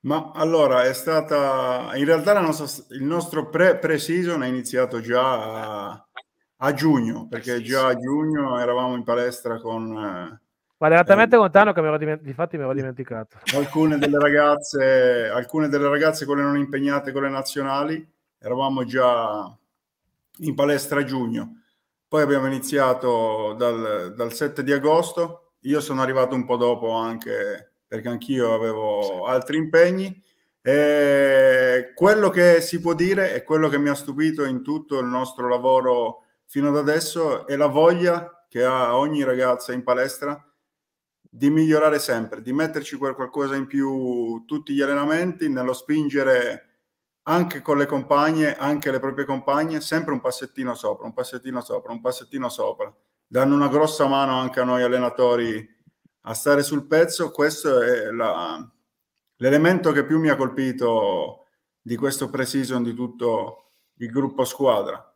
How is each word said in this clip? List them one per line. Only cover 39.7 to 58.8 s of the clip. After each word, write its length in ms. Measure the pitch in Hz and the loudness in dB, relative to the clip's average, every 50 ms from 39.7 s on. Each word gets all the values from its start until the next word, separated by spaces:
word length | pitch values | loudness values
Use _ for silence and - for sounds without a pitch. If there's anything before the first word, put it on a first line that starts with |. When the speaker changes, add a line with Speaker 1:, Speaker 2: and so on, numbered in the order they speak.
Speaker 1:
in 100 | 123 127 123 | -8 -6 -2
palestra 580 | 127 123 123 117 104 - - 143 143 147 147 _ _ _ _ _ _ _ _ _ _ _ _ _ _ _ _ | 0 0 0 0 -4 -4 -8 -8 -8 -8 -10 _ _ _ _ _ _ _ _ _ _ _ _ _ _ _ _
di 300 | _ _ - 117 131 143 | _ _ -8 0 0 2
migliorare 480 | 151 156 160 156 156 151 151 156 151 143 | 4 4 4 4 4 4 4 4 2 2
sempre, 440 | - - 123 113 113 - 110 98 | 0 -2 -4 -4 -4 -8 -10 -12
di 100 | 113 123 | -8 -6
metterci 440 | 127 147 160 156 156 151 143 - 147 | -2 -2 -2 -2 -4 -8 -8 -8 -10
quel 180 | 131 139 135 127 | -6 -6 -6 -4
qualcosa 400 | 135 131 123 - 147 139 135 139 | -6 -8 -8 -4 -4 -4 -4 -4
in 120 | 139 135 | -6 -6
più 800 | 135 139 139 139 135 135 135 127 123 123 120 117 113 117 117 117 | -4 -4 -2 -2 -2 -2 -4 -4 -4 -4 -4 -4 -4 -6 -10 -8
tutti 280 | _ 151 147 151 - 143 | _ -8 -8 -6 -4 -2
gli 80 | 139 | -2
allenamenti, 640 | 139 135 143 143 143 151 156 165 175 180 175 180 165 151 | 0 0 0 -2 0 0 0 0 -2 -4 -4 -4 -4 -4
nello 240 | 135 127 127 131 | -2 -2 -2 -4
spingere 960 | 127 - - - 147 156 151 143 135 143 135 131 131 123 120 117 113 117 _ _ _ _ _ _ _ _ _ _ _ _ _ | -4 -6 -4 -2 -2 0 0 0 0 0 2 4 2 2 2 -2 -6 -8 _ _ _ _ _ _ _ _ _ _ _ _ _
anche 380 | 151 160 175 175 175 - 139 | 0 2 2 2 0 -4 -8
con 160 | - - 147 143 | -2 0 0 0
le 80 | 143 | 0
compagne, 720 | 139 147 135 127 - 151 143 147 156 160 160 156 147 - | 0 -2 -4 0 0 2 2 2 2 2 2 0 0 0
anche 340 | - 143 143 147 143 - 147 | -2 -2 -2 -2 -2 -2 -2
le 80 | 131 131 | -2 -2
proprie 240 | 131 135 131 135 135 | -4 -4 -6 -6 -4
compagne, 560 | 135 135 131 - - 139 147 160 160 160 151 | -4 -6 -4 -2 -2 0 0 0 -2 -4 -6
sempre 320 | 147 - 156 160 156 151 | -6 -4 -4 -4 -2 -2
un 80 | 143 123 | -6 -2
passettino 540 | - 131 127 - 135 127 _ 135 131 123 117 | -4 -4 -4 -4 -12 -12 _ -8 -6 -6 -6
sopra, 320 | 113 - - - - - | -4 -4 -6 -6 -6 -10
un 80 | 113 113 | -10 -8
passettino 460 | - 123 - 131 123 _ 131 127 123 | -8 -8 -8 -10 -12 _ -8 -10 -10
sopra, 300 | 117 - 113 101 - 107 | -8 -6 -8 -8 -8 -10
un 80 | 117 113 | -14 -6
passettino 480 | 113 127 123 - 123 _ 143 135 131 120 | -6 -6 -6 -6 -12 _ -10 -6 -6 -6
sopra. 440 | - - 104 104 - - 104 104 _ _ _ _ _ _ _ | -6 -4 -4 -4 -4 -6 -10 -12 _ _ _ _ _ _ _
Danno 280 | _ - 123 135 139 143 | _ -2 0 2 4 4
una 140 | 143 143 139 | 2 2 2
grossa 380 | 127 147 156 151 151 - 147 135 | 2 2 2 2 2 0 0 2
mano 300 | 135 139 139 135 131 131 | 2 0 0 0 0 -2
anche 220 | 131 123 - 135 | -2 -4 -2 -2
a 40 | 127 | 0
noi 180 | 123 123 127 | 0 0 2
allenatori 840 | 123 120 123 127 123 120 117 - 127 120 120 120 117 117 107 107 110 _ _ _ _ _ _ _ _ _ _ _ _ | 2 2 2 0 0 -2 0 2 2 2 4 2 0 -2 -4 -6 -10 _ _ _ _ _ _ _ _ _ _ _ _
a 100 | 110 113 | -10 -10
stare 280 | - - 147 143 143 | -4 2 2 4 4
sul 240 | 143 - 156 143 - | 2 0 -4 -6 -2
pezzo. 440 | - 160 156 170 165 - - 170 151 | 0 4 4 4 2 2 -4 -6 -6
Questo 500 | - - 147 151 151 - - 151 135 123 | 0 0 0 0 0 -2 -2 2 2 2
è 300 | 120 120 123 117 107 107 | 4 2 0 0 -2 -6
la, 500 | 113 117 117 107 87 85 85 80 80 82 85 117 _ _ | -4 -2 -2 -2 -2 -4 -4 -6 -8 -10 -12 -18 _ _